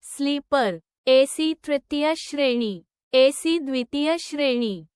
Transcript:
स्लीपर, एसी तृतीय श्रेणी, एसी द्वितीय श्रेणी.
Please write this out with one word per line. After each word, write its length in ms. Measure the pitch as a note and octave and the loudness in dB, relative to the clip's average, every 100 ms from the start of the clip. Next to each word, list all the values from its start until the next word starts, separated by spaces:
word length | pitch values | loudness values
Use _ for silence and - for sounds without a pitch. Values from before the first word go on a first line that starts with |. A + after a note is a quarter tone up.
स्लीपर, 720 | - - C#4+ C#4+ - C#4+ A3+ E3+ _ _ - | -18 -6 -4 -4 0 0 0 -2 _ _ 4
एसी 460 | C4 C#4 - D#4 D#4+ - | 6 6 2 -2 -2 -4
तृतीय 460 | C#4+ _ D4 D4+ D#4+ | -4 _ -2 -2 -2
श्रेणी, 640 | - C#4+ C#4 A#3+ A3+ F#3 _ _ _ | -6 -2 0 0 -2 -6 _ _ _
एसी 460 | C4 C4 C#4+ E4 E4+ | 4 4 2 -2 -2
द्वितीय 580 | C4+ C4 A#3+ C#4+ D4+ E4+ | -2 -4 -4 -2 -2 -2
श्रेणी. 640 | - D4 C#4+ B3 A#3 F#3+ D#3+ | -4 -2 0 0 -2 -6 -12